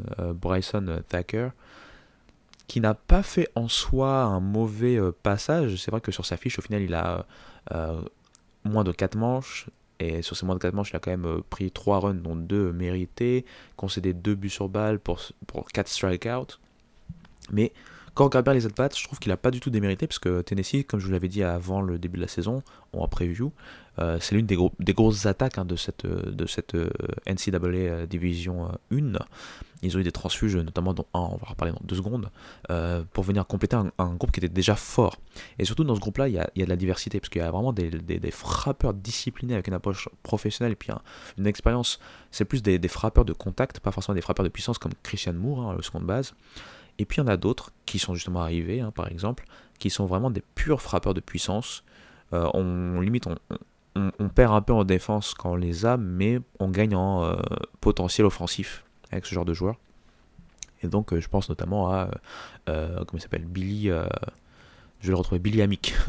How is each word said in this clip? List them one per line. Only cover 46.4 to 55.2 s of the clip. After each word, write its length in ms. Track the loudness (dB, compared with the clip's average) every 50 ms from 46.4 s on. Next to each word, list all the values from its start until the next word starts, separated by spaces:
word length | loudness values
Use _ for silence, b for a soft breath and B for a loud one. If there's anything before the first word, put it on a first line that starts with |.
| B B B B B B B B B B B
Et 80 | -6 -4
puis 120 | -2 0
il 40 | 2
y 20 | 2
en 40 |
a 100 | 4 4
d'autres 340 | 4 4 2 0 0 -4 -16 -18 _ -10
qui 140 | -6 -4 -4
sont 140 | -2 -2 -4
justement 280 | -4 -4 -4 -2 -2
arrivés, 400 | 0 0 0 -2 -2 -2 -2 -2
hein, 100 | -4 -4
par 180 | -4 -6 -6 -6
exemple, 360 | -4 -4 -4 -4 -4 -4 -8 B B B B B B B
qui 100 | -2 -2
sont 160 | 0 0 0
vraiment 240 | 0 2 2 0 0
des 140 | -2 -2 -6 _ -2
purs 260 | 0 2 2 2 2
frappeurs 320 | 0 0 -2 0 2 0 0
de 80 | -2
puissance. 640 | -4 -6 -6 -4 -2 0 -2 -2 -2 -4 -10 -14 -16 B B B B B B B B B -2
Euh, 140 | 0 2 2 2
on, 480 | 2 2 2 0 0 0 0 0 0
limite, 260 | 2 2 0 0 -2
on, 80 | -4 -6 -8 _ -10 -10 -10 -12 _ _ _ _ _ -2
on, 160 | -2 -2 0 0 -2
on 100 | -2 2
perd 240 | 8 8 8 8 8
un 80 | 6
peu 120 | 6 6 4
en 100 | 6 6
défense 500 | 6 4 2 2 2 -2 0